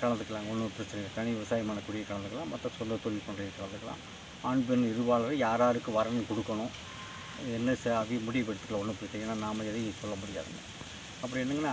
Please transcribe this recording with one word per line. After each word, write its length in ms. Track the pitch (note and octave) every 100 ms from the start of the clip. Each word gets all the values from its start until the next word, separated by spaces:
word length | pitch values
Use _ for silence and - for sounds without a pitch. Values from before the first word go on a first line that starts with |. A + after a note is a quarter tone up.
கலந்துக்கலாங்க. 480 | B2 A2+ G#2 G#2+ G#2
ஒண்ணும் 240 | A2+ A2 F#2
பிரச்சனை 220 | G2 G#2
இல்லை. 120 | G2
தனி 160 | - A#2
விவசாயம் 400 | A2 G#2 A#2 G#2+
பண்ணக்கூடிய 320 | G#2 G2 G#2 G2+
கலந்துக்கலாம், 420 | G2+ G2 A2+ -
மத்த 180 | - B2 -
சொந்த 200 | A2+ A2
தொழில் 240 | A2+ G#2 G#2
பண்றவங்க 320 | G2 G2 F#2
கலந்துக்கலாம். 440 | G2 G#2 - - - - - -
ஆண் 240 | B2 C3 A#2+
பெண் 200 | B2 A#2
இருபாலரும் 500 | A2+ A#2+ A#2+ A#2 D3 A#2
யார் 120 | A#2
யாருக்கு 340 | B2 A#2+ B2
வரன் 380 | A2 A2 A#2+ G#2
கொடுக்கணும், 420 | G#2+ A2 G#2+ A#2+ - - - - - - - C3+
என்ன 180 | A#2 B2
ச-, 260 | B2+ A#2+ A#2
அதையும் 240 | A2 A#2+
முடிவு 280 | A2 B2+ A2+
எடுத்துக்கலாம், 320 | G2 - G#2
ஒண்ணும் 160 | G#2+ F#2+
பிரச்சனை 200 | G#2 G#2+
இல்லை. 140 | A2
ஏன்னா 120 | A2 G#2+
நாம 180 | A2
எதையும் 360 | A2 A2+ A2 G2
சொல்ல 160 | G#2 G2
முடியாதுங்க. 460 | G2+ F#2 - - - - - - - -
அப்புறம் 220 | B2 B2+
என்னங்கன்னா, 300 | C3 D3 D3+